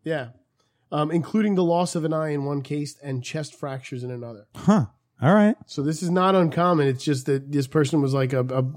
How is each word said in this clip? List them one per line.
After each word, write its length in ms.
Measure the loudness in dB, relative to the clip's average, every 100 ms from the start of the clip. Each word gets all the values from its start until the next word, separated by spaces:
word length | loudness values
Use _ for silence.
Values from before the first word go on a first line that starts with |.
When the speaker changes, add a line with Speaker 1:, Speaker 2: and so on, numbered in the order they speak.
Speaker 1:
Yeah. 260 | -6 -6 -6 -16 _ _ _ _ _
Um, 180 | -2 0
including 440 | 0 0 0 2 2
the 80 |
loss 320 | 2 2 0 -2
of 80 |
an 80 | -2
eye 160 | -2 -2
in 120 | -4
one 180 | -4 -6
case 360 | -4 -6 -6 -10
and 220 | -8 -8
chest 320 | -6 -8 -8 -10
fractures 480 | -10 -10 -10 -10
in 80 | -8
another. 360 | -10 -12 -16 -20 -2
Speaker 2:
Huh. 320 | 2 2 2 _ _ _
All 120 | 4
right. 220 | 6 4 2 -6
Speaker 1:
So 140 | -6
this 220 | -4 -2
is 60 | 0
not 260 | 2 4 4
uncommon. 520 | 4 2 2 4 2
It's 160 | 0
just 240 | -2 -2 0
that 220 | -2 0
this 160 | -2 0
person 340 | 0 2 2
was, 120 | 2
like, 200 | 0 0
a, 80 | 0
a, 220 | 0 -2 -2